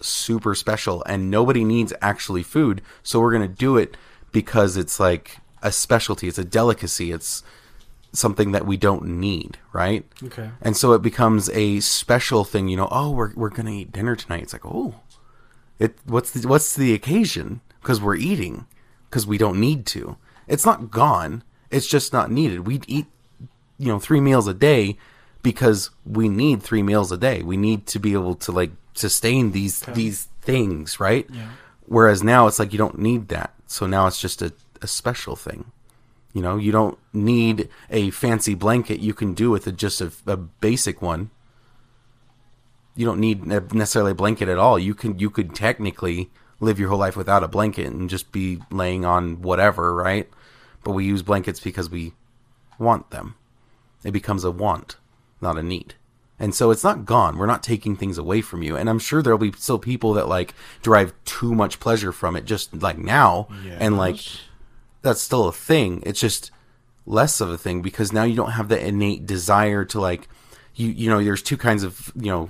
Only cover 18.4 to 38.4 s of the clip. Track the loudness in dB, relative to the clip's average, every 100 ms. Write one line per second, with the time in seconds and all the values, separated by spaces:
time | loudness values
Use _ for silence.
18.4 | -4 -8 -14 -20 _ _ _ -4 0 2
19.4 | 2 4 2 0 -4 -8 -10 -14 _ -18
20.4 | -4 2 2 2 0 2 4 2 -2 -8
21.4 | -14 _ _ -2 2 0 2 0 0 0
22.4 | 0 -2 -4 -6 -4 -4 -6 _ _ -20
23.4 | -20 _ _ -6 -2 -2 4 4 6 6
24.4 | 4 4 6 6 2 -2 -12 -20 _ -2
25.4 | -2 4 4 4 0 -12 -6 0 2 2
26.4 | 2 2 0 0 2 2 0 0 0 0
27.4 | -2 0 0 0 -4 -4 0 0 0 -4
28.4 | -4 -2 -2 -4 -14 -6 -2 0 2 2
29.4 | 2 0 -2 -4 -6 -4 -2 -4 -10 -8
30.4 | -2 0 0 -4 -6 -2 0 0 -2 -12
31.4 | -14 -16 -20 _ 0 6 8 6 6 6
32.4 | 6 4 0 0 -2 0 0 0 -2 -8
33.4 | -8 -12 -14 -6 0 2 2 0 -6 -6
34.4 | -8 -8 _ -14 -10 -6 -6 -6 -8 -10
35.4 | -10 -12 -14 -20 _ _ _ _ _ -4
36.4 | -2 0 2 2 2 -2 _ -2 2 4
37.4 | 4 2 -4 -12 -4 -2 -2 0 0 0